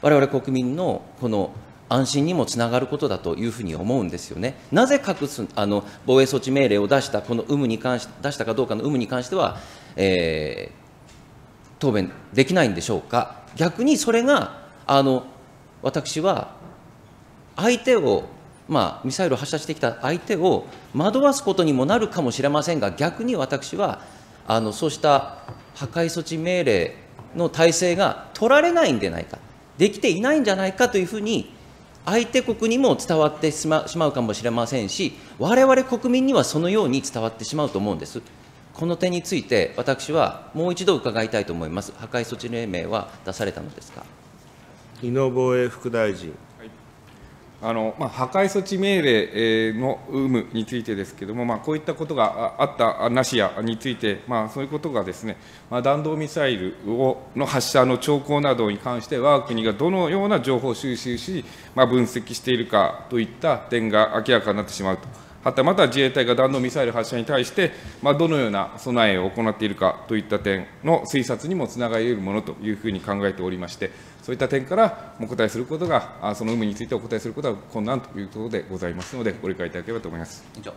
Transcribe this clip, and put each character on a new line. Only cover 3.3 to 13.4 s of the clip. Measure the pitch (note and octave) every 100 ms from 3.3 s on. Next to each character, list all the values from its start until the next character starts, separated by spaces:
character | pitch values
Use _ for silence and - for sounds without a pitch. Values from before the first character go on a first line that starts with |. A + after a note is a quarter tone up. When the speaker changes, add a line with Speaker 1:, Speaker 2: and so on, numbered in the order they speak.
| D#2+
Speaker 1:
い | A#2
う |
ふ | A2
う |
に | G2
思 | D#2 F#2+ C3
う |
ん | F#2
で | F2
す | -
よ | -
ね。 | A#2 C3+ -
な | D#3+ B3+
ぜ | C#4
隠 | A#3+ F3+ C#3+
す、 | - G#2+ -
あ | G2+
の、 | G2+ - - -
防 | B2+
衛 |
措 | C3 C#3
置 | -
命 | C3+ C3
令 | G#2
を | G2+
出 | C#3
し | -
た、 | G#2
こ | G2+
の | A#2 -
有 | C#3+
無 | C3
に | A2
関 | B2+ B2
し-、 | - -
出 | C#3
し | C#3
た |
か | G#2+
ど | A2
う | B2
か | G#2+
の |
有 | A#2+
無 | C#3+
に | A2
関 | B2+
し | B2
て |
は、 | F#3+ A#2 F2 - - - -
え | F#2+ F#2 E2 D#2 D2+ A1+ G1+
ー、 | - - - - - - - - - - -
答 | C#3+
弁 | G#2+ F#2 - -
で | G#2
き | C3+
な | F3+
い | C3+
ん |
で | F2
し | -
ょ | G2
う |
か。 | - A#2+ - -